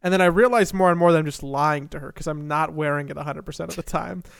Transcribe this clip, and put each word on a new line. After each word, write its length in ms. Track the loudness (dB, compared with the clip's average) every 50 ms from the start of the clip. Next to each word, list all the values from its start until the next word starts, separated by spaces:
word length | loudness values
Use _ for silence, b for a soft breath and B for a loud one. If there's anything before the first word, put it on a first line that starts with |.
| 0
And 100 | 2 4
then 80 | 6
I 40 | 6
realize 460 | 6 6 6 4 6 6 4 2 2
more 200 | 2 2 4 4
and 80 | 4 4
more 120 | 4 6
that 60 | 6
I'm 80 | 4 2
just 160 | -2 -6 -10
lying 460 | -12 -8 -4 0 0 0 0 -2 -6 -10
to 100 | -14 -14
her 120 | -14 -14
'cause 160 | -16 -10 -8
I'm 200 | -8 -8 -8 -6
not 260 | -4 -2 -2 -2 -2 -4
wearing 360 | -4 -4 -2 -2 -4 -4 -8
it 80 | -10
a 60 | -10 -10
hundred 240 | -10 -10 -10 -12
percent 240 | -14 -12 -12 -10 -10
of 40 | -10
the 60 | -12
time. 400 | -10 -6 -6 -6 -6 -6 -10 -12 -14 B B